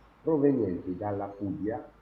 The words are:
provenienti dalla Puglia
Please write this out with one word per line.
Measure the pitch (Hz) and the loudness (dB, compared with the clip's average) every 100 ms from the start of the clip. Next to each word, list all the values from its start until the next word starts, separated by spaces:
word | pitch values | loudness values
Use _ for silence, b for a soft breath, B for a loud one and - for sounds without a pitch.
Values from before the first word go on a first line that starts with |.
| - - | -20 -8
provenienti | 151 156 139 131 104 87 - 90 | 0 4 6 4 2 0 -4 -4
dalla | 104 101 101 | -4 -4 -4
Puglia | - 101 78 98 117 - - | -6 -4 -2 -2 -4 -6 -18